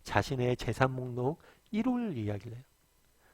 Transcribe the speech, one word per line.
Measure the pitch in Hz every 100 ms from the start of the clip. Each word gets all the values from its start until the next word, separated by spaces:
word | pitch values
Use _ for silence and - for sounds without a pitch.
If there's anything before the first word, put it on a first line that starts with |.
자신의 | - 107 - 131 123 123
재산 | - 110 131
목록 | 131 127 120 123 165 - - _
일 | 214 247
호를 | 247 233 135
이야기를 | 104 104 123 120
해요. | - _ _ _ _ _ _